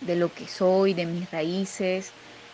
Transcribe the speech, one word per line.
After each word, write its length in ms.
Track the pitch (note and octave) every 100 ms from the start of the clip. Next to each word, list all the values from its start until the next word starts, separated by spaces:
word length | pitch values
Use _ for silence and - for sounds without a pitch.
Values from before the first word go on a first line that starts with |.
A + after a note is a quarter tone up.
de 160 | F3+ F3
lo 160 | E3+
que 160 | - -
soy, 460 | - F#3 F#3 G3
de 120 | F3+ E3+
mis 240 | E3+ F3+
raíces, 800 | E3 D#3 F#3 F#3+ - F#3 F#3 F#3+ - - - -